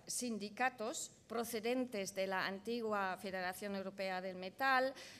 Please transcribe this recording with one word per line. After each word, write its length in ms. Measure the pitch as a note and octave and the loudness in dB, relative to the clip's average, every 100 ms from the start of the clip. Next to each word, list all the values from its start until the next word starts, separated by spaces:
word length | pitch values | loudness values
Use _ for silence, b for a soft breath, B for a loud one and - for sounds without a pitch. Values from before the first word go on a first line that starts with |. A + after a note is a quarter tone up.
| - | -4
sindicatos 1040 | - G#3+ G#3+ G3+ G3+ B3+ B3 A3 D#4+ - - - | -2 -2 -2 -4 0 0 2 -4 -4 -6 -12 -6
procedentes 880 | A3+ A3+ A3+ A3 B3+ B3 G#3 F#3+ G3 | -2 0 0 2 2 2 0 -2 0
de 120 | F#3+ | 2
la 200 | F#3 E3 | 2 2
antigua 680 | F#3+ G3+ A#3+ A3 G#3 F#3+ F#3+ | 0 -2 0 2 2 2 0
Federación 580 | G3+ F#3+ F3+ F#3 G#3 G3 | -2 -2 -2 -2 -4 -2
Europea 460 | F#3+ G3 F#3+ F#3 | -4 -2 -2 0
del 160 | F#3+ F#3 | -2 -4
Metal, 560 | F#3 - C4+ C4 C4 C4+ B | -6 0 4 6 4 0 B